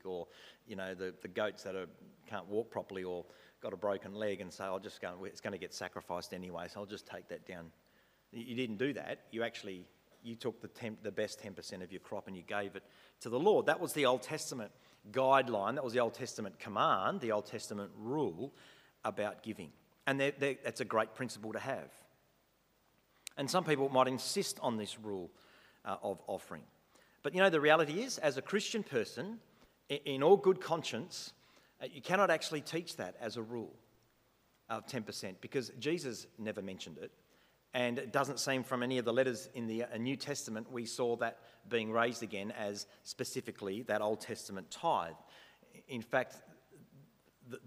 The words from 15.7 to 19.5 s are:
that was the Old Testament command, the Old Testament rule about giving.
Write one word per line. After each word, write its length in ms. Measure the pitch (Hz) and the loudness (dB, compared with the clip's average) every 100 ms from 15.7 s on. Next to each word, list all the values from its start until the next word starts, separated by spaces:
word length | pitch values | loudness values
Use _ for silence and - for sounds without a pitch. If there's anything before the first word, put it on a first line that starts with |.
that 100 | 139 | 0
was 80 | 131 | 0
the 80 | 120 | 4
Old 140 | 117 | 2
Testament 440 | - 123 - 101 - | 2 -8 -6 -8 -8
command, 640 | - 104 156 107 101 196 | -4 2 4 4 2 2
the 120 | 120 | 0
Old 140 | 104 - | 0 0
Testament 440 | 110 - 104 98 90 | -8 -6 -6 -6 -8
rule 540 | 107 151 120 82 139 - - - - _ | -2 0 0 -2 -8 -12 -20 -20 -20 _
about 380 | 110 98 104 - | -4 -2 -2 -4
giving. 280 | 110 | -8